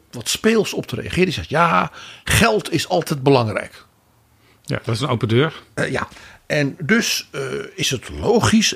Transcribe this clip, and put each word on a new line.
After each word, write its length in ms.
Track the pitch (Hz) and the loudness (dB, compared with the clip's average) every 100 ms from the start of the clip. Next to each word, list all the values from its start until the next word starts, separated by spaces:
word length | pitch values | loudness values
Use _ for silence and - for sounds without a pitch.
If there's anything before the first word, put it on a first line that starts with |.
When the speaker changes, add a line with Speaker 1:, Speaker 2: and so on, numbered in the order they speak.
| _ | _
Speaker 1:
wat 180 | 123 - | -12 -6
speels 440 | - 220 226 175 | -2 2 2 0
op 120 | 233 - | -4 -6
te 100 | 127 | -8
reageren. 300 | 110 120 185 | -4 0 0
Die 80 | |
zegt, 160 | 120 85 | 0 -2
"Ja, 420 | 147 170 180 160 - - - | 0 2 2 -2 -8 -18 -14
geld 480 | - - 226 214 - | 0 4 4 2 0
is 160 | 165 - | -4 0
altijd 360 | 180 - 147 | -2 -2 0
belangrijk." 600 | 139 135 110 98 - - _ _ _ _ _ _ _ _ | 4 4 4 -2 -8 -16 _ _ _ _ _ _ _ _
Speaker 2:
Ja, 180 | - 139 | -8 -6
dat 120 | - 113 | -4 -4
is 60 | |
een 60 | 127 | -2
open 200 | 117 110 | -2 2
deur. 340 | 117 160 - - | 2 2 -2 -12
Speaker 1:
Eh, 180 | - - | -6 -4
ja. 160 | 135 - - - - _ | -4 -6 -12 -20 -20 _
En 300 | 151 139 - | 0 0 -4
dus, 440 | 147 226 - - - | 0 2 2 -4 -6
eh, 100 | 151 135 139 - - | -10 -8 -8 -10 -6
is 140 | - | -4
het 200 | 127 - | -4 -8
logisch, 640 | 76 - 226 117 220 190 | -4 2 2 4 4 2